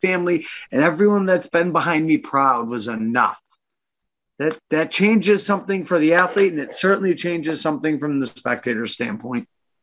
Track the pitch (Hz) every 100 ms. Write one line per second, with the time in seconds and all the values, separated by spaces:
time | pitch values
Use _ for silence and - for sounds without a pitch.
0 | 185 180 175 170 - - - 127 160 160
1 | 208 202 190 180 - 170 175 160 156 156
2 | 160 151 - 139 135 120 117 120 107 110
3 | 110 123 107 - _ _ _ _ _ _
4 | _ _ _ - 151 156 _ 156 160 -
5 | 208 220 175 202 - 196 - 196 165 175
6 | 156 170 180 202 196 156 131 - 185 196
7 | 190 175 175 170 151 151 160 147 151 151
8 | 151 139 127 - 120 120 123 113 113 -
9 | 117 107 123 120 - _ _ _